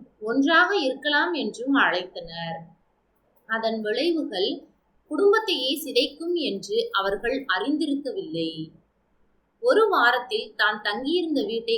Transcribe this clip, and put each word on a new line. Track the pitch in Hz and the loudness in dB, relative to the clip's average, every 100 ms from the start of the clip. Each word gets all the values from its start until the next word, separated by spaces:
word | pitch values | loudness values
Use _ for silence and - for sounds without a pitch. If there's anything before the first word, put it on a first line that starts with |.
| - - | -16 -10
ஒன்றாக | 214 269 277 330 359 403 | -2 2 4 6 6 4
இருக்கலாம் | 262 254 294 294 349 | 0 -2 0 0 0
என்றும் | 320 220 - 262 277 | -2 -4 -4 0 4
அழைத்தனர். | 185 180 185 185 170 165 165 165 165 _ _ _ _ _ _ _ - | 4 2 -4 -10 -12 -8 -8 -8 -12 _ _ _ _ _ _ _ -6
அதன் | 226 226 226 | -4 -2 -2
விளைவுகள் | 214 240 330 320 - 185 220 339 - _ _ _ - | -2 0 0 0 -2 -2 -2 -4 -12 _ _ _ -6
குடும்பத்தையே | 302 403 440 - 302 254 294 | 2 4 4 2 -2 0 -2
சிதைக்கும் | - 240 285 - 330 349 233 | 0 0 0 -2 -4 -2 -2
என்று | 196 175 220 226 | -4 -4 -2 0
அவர்கள் | 196 196 202 233 269 - | 0 0 -2 -2 -2 -2
அறிந்திருக்கவில்லை. | 185 247 302 311 277 262 190 165 165 165 160 160 - _ _ _ _ _ _ _ _ | -2 0 -2 0 -4 -4 -8 -6 -6 -6 -6 -12 -14 _ _ _ _ _ _ _ _
ஒரு | - 381 440 | 2 4 4
வாரத்தில் | 330 240 247 247 220 - - | 4 4 2 0 -6 -4 0
தான் | 214 220 | 0 0
தங்கியிருந்த | 208 214 269 349 330 277 208 | -4 -4 -2 0 0 0 -2
வீட்டை | 226 226 | -4 -2